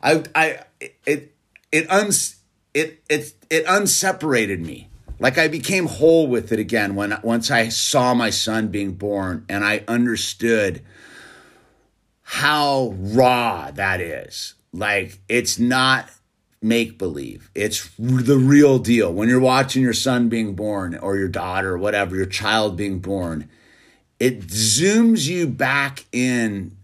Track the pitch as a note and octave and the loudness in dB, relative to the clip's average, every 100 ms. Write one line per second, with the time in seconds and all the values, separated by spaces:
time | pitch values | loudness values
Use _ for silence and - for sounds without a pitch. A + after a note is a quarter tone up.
0 | C#3 D#3 - D3+ D#3+ B2 - _ - _ | 2 0 0 0 0 -2 -14 _ -20 _
1 | - D3 - _ _ _ _ D#3 D#3+ F#3+ | -4 -4 -6 _ _ _ _ -2 2 0
2 | G#3 - - - _ _ _ D3 D#3+ - | 2 -2 -4 -10 _ _ _ -4 -4 -8
3 | _ D3+ D3 _ _ D#3+ D#3+ G3 G3+ - | _ -4 -4 _ _ -2 2 0 2 0
4 | F#3+ F#3 D3+ B2+ G#2 F#2 E2 - - - | 0 -2 0 0 0 -4 -8 -12 -18 -20
5 | - - B2+ C3+ D#3 D#3 C#3+ F#3+ D#3+ - | -18 -2 -2 2 0 -2 -4 -2 -2 2
6 | D#3 E3 D3+ A#2+ F#2+ A2 F#2 A2+ G2+ G2+ | 6 6 4 0 -2 -4 0 -2 -2 -4
7 | G2+ G#2+ A2+ A#2 A2+ B2 A2+ G#2+ - C#3 | -4 -4 -2 -2 0 0 0 -2 0 2
8 | B2 A#2+ A2+ - - A2 G#2+ G2+ G2+ F#2 | 2 2 0 -2 -2 -2 -2 -4 -6 -6
9 | G2+ G2+ F#2 F2 - G2+ G2+ G#2 - A#2+ | -4 -4 -4 -6 -6 -2 0 -2 -2 0
10 | A#2+ A2 - - A#2 A2 G2+ E2+ - - | 0 0 -6 -4 0 2 0 -4 -14 -20
11 | - - - - - _ _ _ _ _ | -20 -20 -20 -20 -20 _ _ _ _ _
12 | _ _ - - D3 D3+ C#3+ C3+ B2 F#2+ | _ _ -12 -2 0 2 2 2 -2 -4
13 | F#2+ A#2 B2+ B2 A#2 F2+ C#2+ D#2 G2 F#2 | -2 4 4 4 0 -4 -10 -4 -2 -2
14 | E2+ C2+ G1+ - - - _ F2 G#2 G2+ | -4 -10 -12 -14 -14 -16 _ -6 -2 -2
15 | F2+ - _ A#2+ - - A#2+ C3 C3 C3 | -4 -12 _ -2 -2 0 0 2 2 2
16 | - _ _ _ _ _ A2 A#2 A2 G2+ | -2 _ _ _ _ _ 0 0 0 -4
17 | F#2+ C#2+ B1+ G1+ - - G#2 A2+ - - | -6 -6 -12 -16 -14 -6 -4 -4 -10 -8
18 | A#2 B2+ B2 C#3 C3 C#3+ D3 C3 A2+ A#2+ | 0 0 4 4 6 8 8 6 4 2
19 | F#2+ F2 A2+ B2+ C3 C3 C3+ C3 B2+ A2 | 2 2 2 4 4 2 2 2 0 0
20 | C#3 B2 A#2+ A#2 A2 F#2+ G#2+ G#2 F2+ E2 | 0 2 2 0 -4 -4 -4 -4 -6 -6
21 | G2 G2 F#2+ F#2 F2+ F#2 F#2+ F2+ G2+ G#2 | -4 -2 -2 -4 -4 -4 -2 -2 -2 0
22 | G2 F#2 F#2+ - G#2 A2 G#2+ F2 G2+ F#2+ | -2 -2 -4 -4 0 0 0 -2 -6 -6
23 | F#2 G2 F2 D#2 D2+ _ _ _ _ _ | -6 -6 -4 -6 -10 _ _ _ _ _
24 | _ _ B2 A#2 F#2 F#2+ A2 G#2 F#3 A3 | _ _ -2 -2 -8 -2 0 2 4 4
25 | A#3 A3 C#3+ F3+ E3 - C3+ C#3 C#3 C3+ | 4 2 0 -2 -4 -2 0 0 -2 -6
26 | - A#2+ B2+ B2 A2+ G2+ F#2+ - | -8 -2 0 0 -2 -4 -8 -14